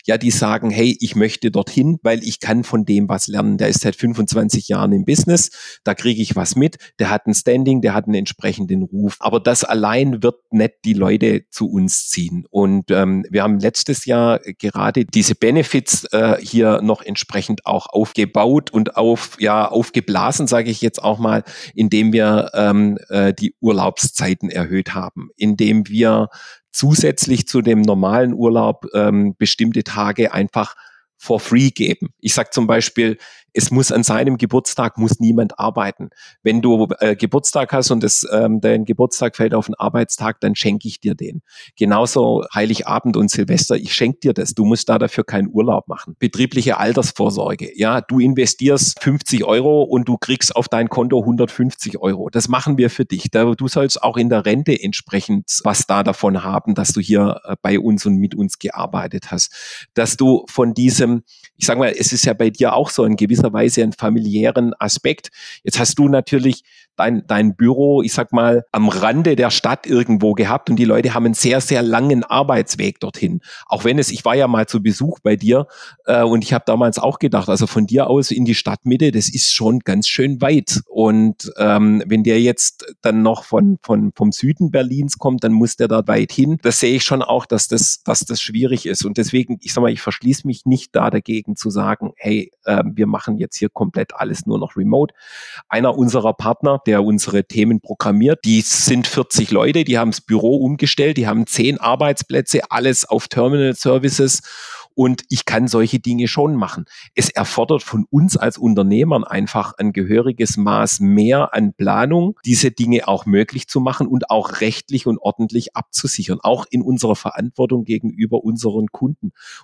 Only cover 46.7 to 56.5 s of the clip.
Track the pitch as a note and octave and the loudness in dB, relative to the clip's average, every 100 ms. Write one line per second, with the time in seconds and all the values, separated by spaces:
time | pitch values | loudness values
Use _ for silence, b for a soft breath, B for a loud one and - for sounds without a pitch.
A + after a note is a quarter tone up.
46.7 | G#2+ A2 A#2+ A#2+ - G#2 G2+ G2 G2 - | 0 0 0 -2 -2 -2 -2 -4 -6 -10
47.7 | - G#2+ B2 - B2+ B2 C3 B2 - C3 | -4 0 0 0 2 2 2 0 0 2
48.7 | C#3 - - - D3+ - B2 - A2 C3+ | 2 0 -2 -2 -2 -2 -2 0 2 2
49.7 | D3+ C#3+ B2 B2 A#2+ - B2+ - - B2 | 2 2 0 0 -2 -2 -2 -2 -2 -2
50.7 | A2+ A#2 - B2 C3 A2 A#2 A#2 - B2+ | -2 -2 -2 0 0 0 0 0 0 -4
51.7 | - - G2 F#2+ F#2+ F#2+ A#2+ A#2 B2 D3+ | -4 -10 -6 -4 -4 -4 -4 -2 -2 0
52.7 | C#3 A#2+ - B2+ F#2 - A2 A#2 A#2 C3+ | 2 2 0 -4 -4 -2 0 2 0 -2
53.7 | - C#3 - - A#2+ A#2+ A2+ G#2+ A2+ D3+ | 0 0 0 -2 0 0 2 2 0 0
54.7 | C#3 G2+ G#2 - G2+ - G2+ - - G#2+ | 0 -2 -8 -6 -6 -2 -2 -2 -2 -2
55.7 | G2+ - G2+ G2+ G2 G#2 F#2+ F#2+ | -2 0 0 0 0 0 0 -2